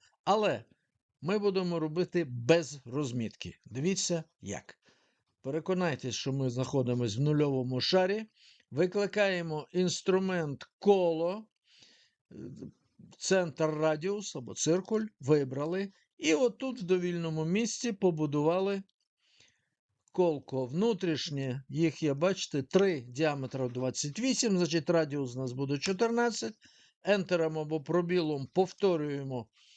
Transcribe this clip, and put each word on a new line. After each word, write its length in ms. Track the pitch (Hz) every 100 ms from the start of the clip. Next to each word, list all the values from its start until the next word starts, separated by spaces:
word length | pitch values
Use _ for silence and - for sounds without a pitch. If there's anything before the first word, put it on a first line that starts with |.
| _ _
Але 400 | - 214 208 117 - _ _ _ _ _
ми 160 | 151 208
будемо 400 | 202 190 180 170
робити 460 | 156 160 180 180 147
без 520 | 120 120 170 151 143 117
розмітки. 720 | 135 139 123 110 - 87 - -
Дивіться, 580 | 113 165 190 - 170 156 _
як. 380 | 98 101 - - _ _ _ _ _ _
Переконайтесь, 760 | 131 156 156 185 175 127 131 107
що 180 | 139
ми 160 | 135 131
знаходимось 680 | 120 127 139 123 123 120 104
в 40 |
нульовому 600 | 143 151 147 131 127 127
шарі. 440 | - 185 185 214 220 _ - _ _
Викликаємо 960 | 123 180 202 202 208 196 180 165 151 -
інструмент 960 | 180 180 - - 185 190 180 151 131 - _
коло, 680 | 202 196 175 160 170 208 220 _ _ - - _ _ _ _ - - 220 254 - _ _ - -
центр 480 | - 190 175 - 156
радіус 720 | 151 156 156 180 208 196 -
або 180 | 120
циркуль, 520 | - 151 180 190 220 214 _
вибрали. 720 | 135 151 135 131 151 185 196 - _ _
І 160 | 302
отут 480 | 302 247 - 262 247
в 20 |
довільному 640 | 170 185 180 175 165 156 160
місці 460 | 196 233 - 233
побудували 920 | 196 185 156 151 147 151 180 196 196 196 _ _ _ _ _ _ _ _ _ _ _ _
колко. 540 | - 175 147 - 131 127
Внутрішнє, 1000 | 151 226 196 180 147 - 139 135 127 -
їх 340 | 139 160 -
є, 100 | 156
бачите, 500 | 139 180 185 - 147
три, 380 | 131 185 196 156
діаметр 720 | 123 123 156 143 131 131 127
двадцять 480 | 123 127 127 147 143
вісім, 380 | 262 247 233 190
значить 320 | 170 165 -
радіус 460 | 170 156 143 131 123
у 40 |
нас 120 | 131
буде 260 | 127 139 143
чотирнадцять. 800 | 190 190 233 233 240 - 226 - - _ _ _
Ентером 560 | 185 202 185 175 160 156
або 220 | 151 160
пробілом 680 | 139 170 170 180 156 143 131
повторюємо, 960 | 180 185 - 196 165 147 143 135 127 107 _ _